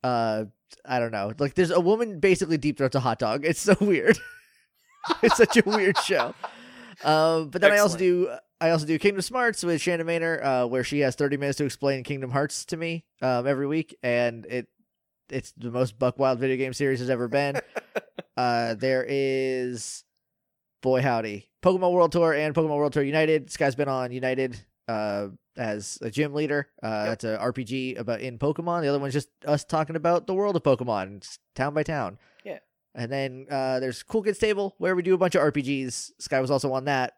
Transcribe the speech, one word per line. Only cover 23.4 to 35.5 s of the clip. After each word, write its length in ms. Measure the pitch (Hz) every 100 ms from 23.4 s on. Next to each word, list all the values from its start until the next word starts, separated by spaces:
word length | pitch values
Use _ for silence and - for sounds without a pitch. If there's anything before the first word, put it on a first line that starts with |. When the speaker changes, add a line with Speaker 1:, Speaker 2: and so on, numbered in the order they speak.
| 135
Speaker 1:
Sky's 240 | - 143 131
been 140 | 139
on 220 | 131 123
United, 480 | 127 131 131 131 110 - _ -
uh, 420 | 110 107 101 101 92 _ -
as 400 | 117 107 101 -
a 80 | 117
gym 240 | 117 147 147
leader. 320 | 151 143 139 _
Uh, 40 | 110
Speaker 2:
Yep. 180 | 107 107
Speaker 1:
that's 160 | 113
a 160 | 113 110
R 120 | 117
P 120 | 123
G 320 | 113 131 131 123
about 260 | 113 113
in 160 | 127 123
Pokemon. 440 | 139 151 170 170
The 60 | 147
other 100 | 143
one's 140 | 139
just 160 | 135 - _ -
us 160 | 147
talking 320 | - 160 156 160
about 320 | 165 175 170
the 80 | 190
world 200 | 202 175
of 60 |
Pokemon, 640 | 147 127 123 104 95 101
s-, 160 | - - _ -
town 180 | 135
by 80 | 147
town. 380 | 151 151 104 98 _ _ 196
Speaker 2:
Yeah. 140 | - _ _ _
Speaker 1:
And 180 | - 117
then, 360 | 139 135 127 135
uh, 300 | 139 131 127
there's 240 | 131 123
Cool 180 | - 220
Kids 160 | 208 196
Table, 380 | 214 202 196 _
where 180 | 175 185
we 60 |
do 140 | 175 185
a 20 |
bunch 160 | 185
of 80 | 170
R 100 | 147